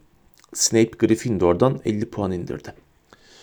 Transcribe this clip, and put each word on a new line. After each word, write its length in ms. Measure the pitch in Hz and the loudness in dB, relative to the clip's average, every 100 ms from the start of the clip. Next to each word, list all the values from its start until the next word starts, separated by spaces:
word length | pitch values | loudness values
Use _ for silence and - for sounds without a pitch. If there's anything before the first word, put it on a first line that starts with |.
| _ _ _ _ _ | _ _ _ _ _
Snape 380 | - - 113 113 - | -4 0 2 2 2
Gryffindor'dan 800 | 110 110 127 98 87 87 127 135 | 0 2 -2 2 2 4 2 0
elli 200 | - 104 | -4 -4
puan 280 | 107 - 98 | -4 -4 -4
indirdi. 420 | 90 - 62 - - _ _ _ _ _ - | -4 -8 -10 -12 -20 _ _ _ _ _ -20